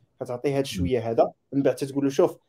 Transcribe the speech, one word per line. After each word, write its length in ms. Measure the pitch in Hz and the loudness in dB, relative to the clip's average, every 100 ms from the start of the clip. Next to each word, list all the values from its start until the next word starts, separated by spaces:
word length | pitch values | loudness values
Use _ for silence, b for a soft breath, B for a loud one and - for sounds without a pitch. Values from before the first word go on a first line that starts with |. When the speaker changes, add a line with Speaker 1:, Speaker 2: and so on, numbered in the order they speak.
| _ - | _ -12
Speaker 1:
كتعطيه 280 | 127 123 147 | -10 -4 -2
هاد 60 | |
Speaker 2:
مهم. 80 | 139 | 0
Speaker 1:
الشويه 480 | 135 107 87 123 113 | -2 -2 0 0 0
هذا، 220 | 113 175 - _ | 0 0 -2 _
من 100 | 139 | 0
بعد 120 | 139 | 0
تتقول 300 | - 135 143 | 0 -4 -2
له: 60 | 139 | 0
"شوف، 260 | 135 170 - | 2 2 0